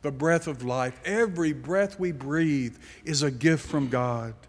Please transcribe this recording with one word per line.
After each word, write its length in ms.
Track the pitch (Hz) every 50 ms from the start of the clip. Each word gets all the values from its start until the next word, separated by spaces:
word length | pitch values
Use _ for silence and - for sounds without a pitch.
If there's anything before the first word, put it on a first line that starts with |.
the 100 | - 147
breath 360 | 139 131 143 160 170 170 165
of 160 | 165 147 123
life. 360 | 123 123 123 127 127 127 123 - -
Every 480 | 165 202 220 233 220 180 170 170 156
breath 480 | 151 135 123 143 180 196 202 196 196 -
we 120 | 185 180
breathe 680 | 165 135 131 139 147 160 165 160 147 139 127 117 110 - - - - - -
is 180 | 156 156 139
a 80 | 151 143
gift 380 | 131 120 123 160 160 147 - -
from 200 | - 151 139 127
God. 440 | 127 127 123 123 120 117 113 113 110 - -